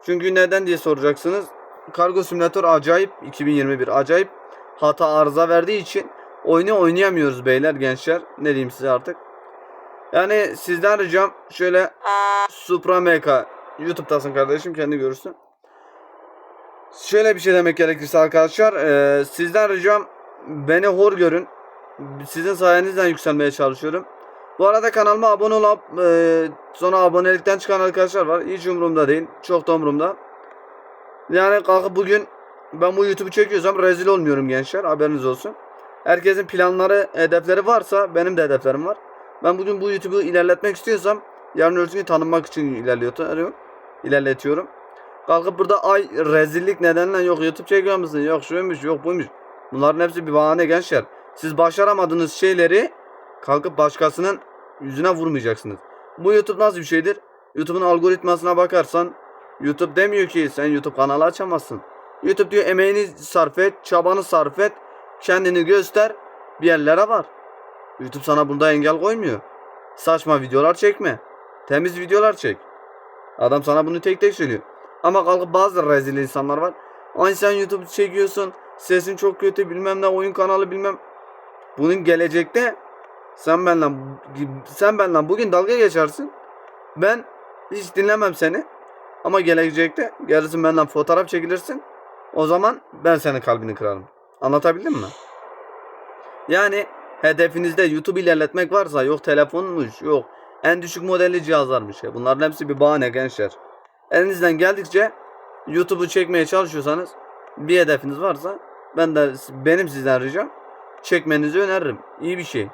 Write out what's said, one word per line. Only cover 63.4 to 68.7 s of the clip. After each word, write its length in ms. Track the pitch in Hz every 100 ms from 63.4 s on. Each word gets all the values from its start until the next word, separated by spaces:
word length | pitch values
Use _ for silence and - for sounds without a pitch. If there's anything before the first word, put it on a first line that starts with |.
| 156 160
et, 160 | 190 196
çabanı 400 | - 175 170 190
sarf 360 | 180 170 147 143
et, 140 | 208 - - - - -
kendini 440 | - 185 185 180 165
göster, 500 | 202 185 208 220 214 - - - -
bir 60 | 160
yerlere 420 | 165 147 165 214
var. 160 | 220 - - - - - - - -
YouTube 240 | 127 139
sana 260 | 135 151 147
bunda 220 | 143 156